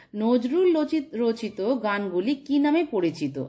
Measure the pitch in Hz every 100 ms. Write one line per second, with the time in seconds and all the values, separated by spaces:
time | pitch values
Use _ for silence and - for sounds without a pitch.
0 | - 208 220 247 240 330 370 320 294 320
1 | 269 226 233 226 208 - 196 269 214 202
2 | 202 175 208 277 - 285 294 320 320 214
3 | 170 165 147 135